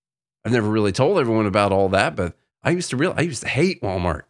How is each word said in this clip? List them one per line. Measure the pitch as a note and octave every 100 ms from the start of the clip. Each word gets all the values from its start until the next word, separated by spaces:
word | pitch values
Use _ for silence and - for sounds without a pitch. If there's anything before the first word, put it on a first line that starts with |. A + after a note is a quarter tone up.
| _ _ _ _
I've | A2
never | A#2+ G#2+
really | A2 G#2
told | F#2+ C#3 G#2
everyone | A#2+ A2 G#2
about | G2+ G2+
all | G2 G2
that, | F#2+ C3
but | B2+ F2 - _ _
I | C3
used | F3+ E3+
to | B2+
real-, | E3+ -
I |
used | E3+ B2
to | -
hate | A#2+ F#3 -
Walmart. | G#2+ F#2 F2+ D2+